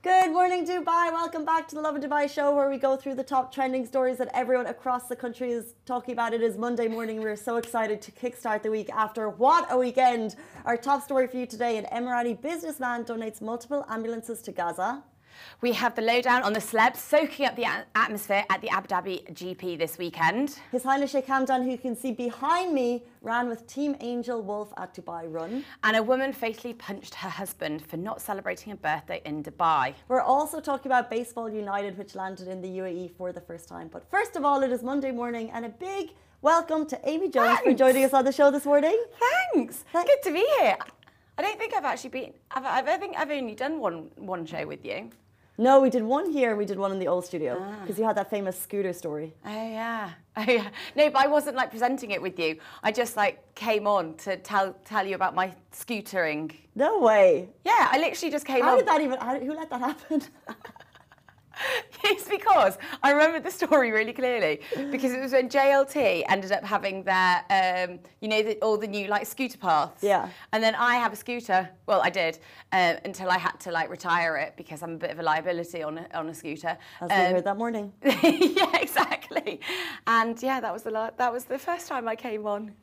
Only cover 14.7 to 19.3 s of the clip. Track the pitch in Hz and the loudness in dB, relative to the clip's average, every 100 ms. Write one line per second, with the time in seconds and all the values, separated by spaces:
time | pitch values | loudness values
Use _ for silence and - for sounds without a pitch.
14.7 | 170 190 269 - _ _ - - - 240 | -2 -4 -4 -12 _ _ -20 -20 -4 -2
15.7 | 233 240 233 226 240 247 247 269 214 - | 0 0 0 2 2 4 2 2 -2 -2
16.7 | 220 233 254 - 294 320 - 269 233 226 | 2 2 2 2 2 2 0 -2 0 -4
17.7 | 175 - 214 233 208 - 202 202 190 214 | -4 -4 -2 0 -2 0 0 2 -2 0
18.7 | 185 196 185 190 180 - | -2 0 -2 -2 -8 -10